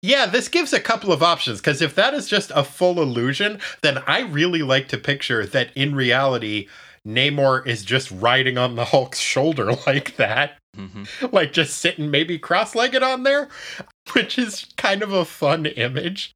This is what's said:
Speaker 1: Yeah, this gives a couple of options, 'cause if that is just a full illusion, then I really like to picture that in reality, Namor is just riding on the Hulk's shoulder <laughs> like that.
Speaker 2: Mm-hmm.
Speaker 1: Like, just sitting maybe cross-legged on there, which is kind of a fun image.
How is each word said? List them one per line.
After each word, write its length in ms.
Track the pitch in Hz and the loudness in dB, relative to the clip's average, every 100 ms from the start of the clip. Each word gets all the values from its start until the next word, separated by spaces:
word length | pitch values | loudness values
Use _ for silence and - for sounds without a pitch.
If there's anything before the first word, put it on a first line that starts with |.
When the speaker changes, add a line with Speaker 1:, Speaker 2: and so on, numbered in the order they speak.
Speaker 1:
Yeah, 240 | 180 277 226 | 2 2 4
this 240 | 180 - | 0 0
gives 240 | 339 320 | -2 2
a 80 | 240 | 0
couple 320 | - 226 202 | 0 -2 2
of 100 | 160 | 4
options, 380 | 165 170 - 104 | 4 2 -2 -2
'cause 200 | - 139 | -2 0
if 140 | 156 - | 0 2
that 180 | 226 | 2
is 140 | 285 285 | 0 -2
just 240 | 208 - | -2 0
a 100 | 156 | -2
full 380 | 139 - 180 175 | -2 0 0 2
illusion, 600 | 147 120 123 135 208 214 - - | 0 0 -2 0 -2 -4 -12 0
then 180 | 151 131 - | 0 0 0
I 140 | 175 | -2
really 420 | 247 147 175 170 | 0 0 0 2
like 280 | 143 135 135 | 2 2 2
to 80 | 143 | -6
picture 480 | - 139 - 120 98 | -2 -4 0 -2 0
that 240 | 131 120 - | 0 -2 -2
in 200 | 143 139 | -2 0
reality, 720 | 123 120 139 123 107 104 101 - - - 107 | 2 4 4 0 -2 -4 -6 -16 -20 -18 -6
Namor 580 | 113 139 143 135 127 131 | 0 0 2 2 2 0
is 200 | 117 95 | -4 0
just 260 | 131 - | -2 -2
riding 460 | 95 117 127 131 127 | 0 4 4 2 0
on 180 | 123 120 | -2 -2
the 100 | 120 | 2
Hulk's 340 | 143 127 - | 2 2 -4
shoulder 520 | - - 151 147 104 | -2 2 2 0 0
<laughs> 140 | 120 - | 0 2
like 300 | 139 - - | 0 -2 0
that. 400 | 110 113 143 - _ - | 0 2 -2 -6 _ -18
Speaker 2:
Mm-hmm. 500 | 98 101 98 - 254 | -16 -14 -14 -8 0
Speaker 1:
Like, 220 | 214 156 | 2 2
just 240 | - 151 - | 0 0 0
sitting 340 | 170 170 147 | -2 -2 0
maybe 260 | 143 165 170 | 0 0 -4
cross-legged 640 | - 175 220 226 247 254 | 0 0 0 0 0 2
on 200 | 262 269 | 0 0
there, 240 | 262 285 285 - - - - _ - | 2 0 -2 -10 -16 -16 -16 _ -2
which 240 | - 214 - | -2 0 -2
is 280 | 233 - - - | -4 -4 -12 -2
kind 280 | 214 196 | 0 0
of 100 | 208 | 0
a 100 | 196 | 0
fun 440 | 165 - 147 165 135 | -2 0 0 2 -2
image. 640 | - 120 131 170 196 - | -2 -4 -2 -6 -8 -12